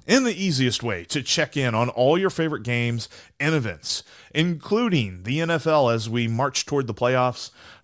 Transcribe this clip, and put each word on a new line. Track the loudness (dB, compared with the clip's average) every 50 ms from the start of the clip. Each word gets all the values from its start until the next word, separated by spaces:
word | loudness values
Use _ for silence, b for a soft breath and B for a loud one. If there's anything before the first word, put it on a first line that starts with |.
| 0
and | 2 4 4 4 2
the | 0 -2
easiest | -2 0 2 2 2 2 0 0 -2
way | -4 -4 -4 -6
to | -4 -4 -4 -2
check | 0 0 0 0 0 -2 -2
in | 0 0 2
on | 2 0 0
all | 0 2 2 4 4 4
your | 2 0
favorite | 0 -2 -2 0 0 0
games | 0 0 0 0 0 -2 -2 -4 -6 B B B B B B -4
and | -2 0 0
events, | 0 0 -2 -6 -8 -6 -6 -6 -6 B B B B B B -2
including | 0 0 0 -2 -4 -2 -2 0 2 2 2 2 2 0 -2 -6 -8 -6
the | -4 -2 -2
N | 0 0
F | 0 0 2
L | 2 4 4 4 4
as | 2 2 0 -2
we | -2 -2 -2 0
march | 0 0 -2 -2 -2 -4 -4 -2
toward | -2 -2 -2
the | -2 -2
playoffs. | 0 0 2 2 2 2 0 0 -4 -10 -16 B B B B B B